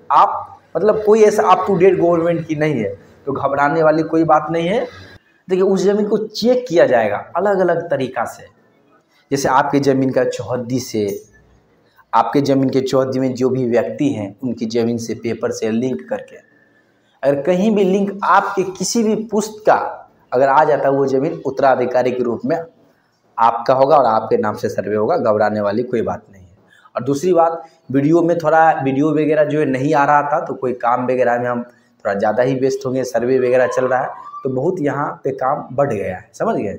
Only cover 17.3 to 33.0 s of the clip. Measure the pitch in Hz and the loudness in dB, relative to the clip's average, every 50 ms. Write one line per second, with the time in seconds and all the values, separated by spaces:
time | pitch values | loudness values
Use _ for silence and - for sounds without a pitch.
17.3 | 143 - - 180 180 180 202 226 208 208 196 180 190 202 196 196 - - - 160 | 0 0 0 0 0 2 2 2 2 2 2 2 2 0 0 -2 -4 -4 0 2
18.3 | 175 202 - - - 196 185 190 185 - 185 - - 233 220 214 214 - 226 - | 2 2 2 0 -2 -4 -4 -4 -6 -6 -6 -2 -2 0 0 0 0 -2 -4 -4
19.3 | 196 214 214 - - - - 165 131 104 - - - - - - _ _ _ _ | -2 -4 -4 -4 -8 -2 2 2 2 2 0 -4 -8 -12 -16 -20 _ _ _ _
20.3 | 127 123 139 135 135 151 156 151 143 135 135 135 139 139 139 127 135 131 135 - | 0 2 2 4 4 4 4 4 2 2 2 0 2 2 0 0 0 0 0 -2
21.3 | - - - 135 - - 135 131 127 123 123 - 123 127 123 127 123 123 120 120 | -4 -6 -8 -8 -2 2 2 4 4 2 0 0 0 0 0 0 -2 -2 -2 -4
22.3 | 113 - - 131 - - - - _ _ _ _ _ _ _ _ _ _ _ _ | -4 -4 -4 -4 -4 -4 -6 -10 _ _ _ _ _ _ _ _ _ _ _ _
23.3 | _ - 117 117 113 113 117 - 131 131 135 139 156 143 123 113 110 110 113 - | _ 2 2 2 2 2 0 0 2 4 4 4 4 4 4 4 2 0 0 0
24.3 | 123 110 107 107 101 - - 104 - - 95 101 107 107 107 127 180 175 117 113 | 0 0 0 -2 -4 -4 -6 -6 -4 -4 -4 -2 -2 -2 0 0 0 0 2 2
25.3 | 104 104 107 107 107 107 104 101 101 120 123 - 127 113 95 92 90 - - - | 2 2 2 0 0 -2 -2 -2 -2 -2 -4 -2 -2 -2 -2 -4 -6 -8 -12 -20
26.3 | - - - - _ _ _ _ _ _ _ _ - - 127 135 143 143 175 185 | -20 -20 -20 -20 _ _ _ _ _ _ _ _ -10 -6 -4 -2 -2 0 0 2
27.3 | 175 165 165 170 170 165 - - _ _ _ - 127 139 143 151 165 170 170 170 | 4 4 4 2 0 -4 -10 -16 _ _ _ -2 0 2 2 4 4 4 2 2
28.3 | 170 170 151 156 160 160 160 160 151 - 135 139 139 135 151 156 147 151 151 143 | 0 0 0 2 4 6 6 4 4 2 0 -2 0 2 0 2 2 0 2 2
29.3 | 156 151 151 139 143 151 151 131 131 127 139 147 156 143 139 147 147 143 143 143 | 2 2 2 2 0 0 0 0 -2 -2 0 0 2 2 4 4 4 2 2 0
30.3 | 147 170 - - 127 - 135 123 110 - - 120 123 127 127 123 127 127 120 117 | -2 -2 -2 -6 -6 -6 -4 -6 -4 -2 -2 0 0 0 0 0 0 2 2 2
31.3 | 120 120 123 123 123 120 117 - - _ _ _ _ _ - 107 98 98 107 107 | 0 0 -2 -2 -4 -4 -6 -10 -16 _ _ _ _ _ -6 -4 -2 0 0 0
32.3 | 107 123 123 135 139 127 131 131 131 - - 127 127 131 | 2 2 0 0 0 0 0 -2 -2 -2 -4 -4 -4 -4